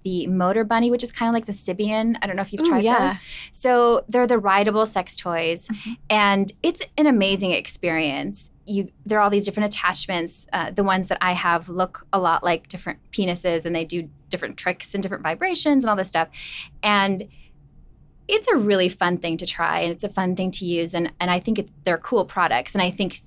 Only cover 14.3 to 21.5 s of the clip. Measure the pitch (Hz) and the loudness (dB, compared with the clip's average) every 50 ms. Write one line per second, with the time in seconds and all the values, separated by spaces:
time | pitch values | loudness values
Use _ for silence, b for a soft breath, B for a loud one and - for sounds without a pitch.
14.3 | 185 175 - 107 - - - 180 180 - - - - 196 196 185 196 - - 156 | -6 -6 -6 -8 -10 -6 -4 -4 -4 -4 -8 -6 -6 -4 -4 -4 -6 -4 -4 -6
15.3 | 165 - 359 381 349 - - 302 285 269 247 220 208 190 190 185 - 165 165 160 | -4 -2 -2 -2 -2 0 2 2 2 4 4 2 0 0 -2 0 0 0 -2 -2
16.3 | B B B B B B B B B - - 208 208 202 196 196 196 190 196 b | B B B B B B B B B -2 0 2 2 4 2 2 0 -4 -6 b
17.3 | b b b b b - - - - - - - - - - - _ - - - | b b b b b -20 -20 -20 -20 -20 -20 -20 -20 -20 -20 -20 _ -16 -4 -2
18.3 | - 440 - 494 403 269 208 208 202 190 180 175 - - 180 175 180 175 - 170 | 0 0 2 4 2 4 4 4 4 4 2 0 2 0 2 2 2 0 -2 -4
19.3 | 165 170 180 180 - - 165 160 160 170 170 170 175 - - 202 - 196 185 180 | -4 -4 -4 -6 -4 -2 -2 -2 0 0 -2 -2 -4 -4 -6 -4 -2 -2 -2 0
20.3 | 185 190 185 185 180 - 190 175 175 170 170 170 180 170 175 170 - - 180 180 | 0 -2 -2 -4 -4 -4 -4 -2 -2 -2 -2 -2 -2 -2 -4 -4 -4 -4 0 0
21.3 | 180 180 - 226 | 0 0 0 -2